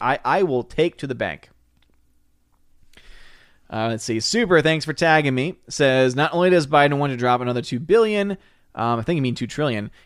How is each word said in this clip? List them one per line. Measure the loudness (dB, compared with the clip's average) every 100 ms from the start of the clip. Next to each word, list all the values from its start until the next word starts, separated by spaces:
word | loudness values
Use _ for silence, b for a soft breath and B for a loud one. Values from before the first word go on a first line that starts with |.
I, | -2 -2
I | 0 0
will | 0 -2
take | -4 -2 -2 -2
to | -8
the |
bank. | -6 -6 -8 _ _ _ _ _ _ _ _ _ _ _ _ _ _ _ b b b b b b b _
Uh, | -6 -4
let's | -4
see. | -6 -4
Super, | -2 -2 4 4
thanks | 4 0
for | -2
tagging | -2 2 4 2
me, | 0 -4 -6 -10
says, | 0 2 4 2
"Not | 2 -2
only | 0 2
does | 2 4
Biden | 4 4 2
want | -2
to | 0
drop | 0 0
another | 0 -4
two | -4 -6
billion, | 0 2 2 0 -2 -6 b b b -6
um, | -4 -2
I |
think | -2 -2
you |
mean | -2
two | -4 -6
trillion, | -4 -4 -4 -6 b